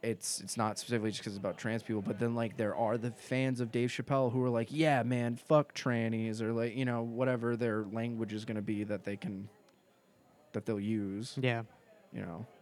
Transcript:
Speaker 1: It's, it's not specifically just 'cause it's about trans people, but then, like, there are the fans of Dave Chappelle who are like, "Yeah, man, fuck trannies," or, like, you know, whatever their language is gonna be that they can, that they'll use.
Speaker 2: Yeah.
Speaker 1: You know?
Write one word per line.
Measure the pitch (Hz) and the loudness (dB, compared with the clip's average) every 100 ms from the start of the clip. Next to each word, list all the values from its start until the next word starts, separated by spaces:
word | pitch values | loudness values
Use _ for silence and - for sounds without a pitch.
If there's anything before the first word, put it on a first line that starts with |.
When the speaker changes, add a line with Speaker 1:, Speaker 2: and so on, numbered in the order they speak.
Speaker 1:
It's, | 113 110 - - | -2 -2 -4 -6
it's | 98 - | -6 0
not | 110 104 | 0 0
specifically | - 120 110 | -2 0 0
just | 101 | -2
'cause | - | -6
it's | 101 | -4
about | 98 87 | -4 -2
trans | 120 113 | -2 -2
people, | - 110 | -2 -2
but | 101 101 | -2 0
then, | 117 | 0
like, | 117 117 92 | 0 -2 0
there | 107 | -2
are | 98 110 117 | 2 2 2
the | 120 | -2
fans | 110 - 127 131 123 | -6 -2 0 2 0
of | 120 | 0
Dave | 120 123 | 0 0
Chappelle | - 117 139 127 | -2 0 2 2
who | 123 | 2
are | 127 | 2
like, | 117 117 | 2 0
"Yeah, | 147 160 135 | 2 4 4
man, | 120 123 120 120 | 4 2 0 -2
fuck | - 151 143 - | 4 6 6 -2
trannies," | - 120 113 113 113 110 | 0 2 2 0 -2 -2
or, | 113 | 0
like, | 117 117 | 2 0
you | 113 | 0
know, | 131 120 | 0 0
whatever | 117 117 131 127 117 117 | -2 0 2 2 2 2
their | 120 107 | 2 2
language | 104 110 120 113 110 | 0 -2 -2 -2 -2
is | 107 | -2
gonna | 113 107 | -4 -4
be | 101 104 | -2 -2
that | 104 104 | -2 -4
they | 95 101 | -4 -6
can, | - 95 107 - - _ _ _ _ _ _ - - | -6 -8 -10 -16 -20 _ _ _ _ _ _ -20 -10
that | 110 104 | -8 -2
they'll | 107 | -2
use. | 101 110 101 98 120 - | 0 0 0 -4 -6 -2
Speaker 2:
Yeah. | 127 117 110 - - - - | 0 0 -4 -14 -20 -20 -14
Speaker 1:
You | - | -8
know? | 95 82 113 - | -8 -8 -10 -14